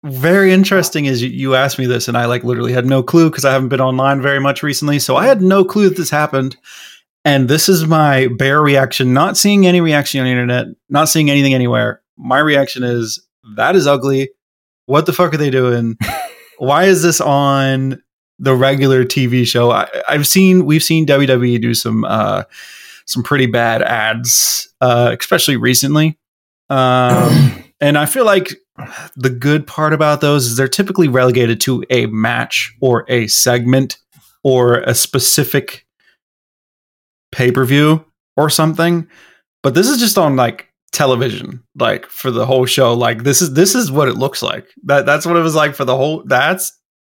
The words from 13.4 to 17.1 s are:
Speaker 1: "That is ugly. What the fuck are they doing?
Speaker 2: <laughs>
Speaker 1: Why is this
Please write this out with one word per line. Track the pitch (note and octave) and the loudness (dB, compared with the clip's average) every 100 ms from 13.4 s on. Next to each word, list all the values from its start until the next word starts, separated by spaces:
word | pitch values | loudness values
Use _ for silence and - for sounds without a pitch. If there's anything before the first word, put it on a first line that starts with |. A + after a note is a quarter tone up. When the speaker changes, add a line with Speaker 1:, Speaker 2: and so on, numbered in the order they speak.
| A2+ G#2+ | -16 -4
Speaker 1:
"That | B2 F#3+ | 2 2
is | C#3+ | 2
ugly. | C#3+ C3 C3+ C3+ _ _ _ _ _ - | 0 0 -2 -4 _ _ _ _ _ -2
What | C#3+ D#3+ | -2 0
the | |
fuck | E3+ F3 | 0 -2
are | D3 | 0
they | D3 | 0
doing? | C3 B2 A#2+ A#2 A2+ - - - | 0 0 0 -4 -6 -8 -8 -12
Speaker 2:
<laughs> | - - _ | -18 -20 _
Speaker 1:
Why | C3+ D3 | 0 2
is | F#3+ F3+ | 4 4
this | E3+ | 2